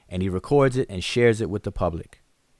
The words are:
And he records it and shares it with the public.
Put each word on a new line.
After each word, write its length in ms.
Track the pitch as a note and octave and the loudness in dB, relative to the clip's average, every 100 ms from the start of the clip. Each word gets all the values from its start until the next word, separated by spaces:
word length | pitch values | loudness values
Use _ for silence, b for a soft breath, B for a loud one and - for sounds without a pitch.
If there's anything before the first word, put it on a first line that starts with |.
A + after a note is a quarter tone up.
| - | -10
And 140 | F2+ | -4
he 40 | F#2+ | -2
records 460 | F2+ - C#3+ C3+ B2+ | -4 0 4 4 2
it 140 | - | -4
and 140 | F#2 | -6
shares 360 | - A#2+ A#2+ G#2+ | -2 4 4 4
it 120 | F2+ | -2
with 100 | G2+ | -6
the 80 | G2+ | -6
public. 520 | - F2 E2 - - _ _ _ | -4 -2 -4 -10 -20 _ _ _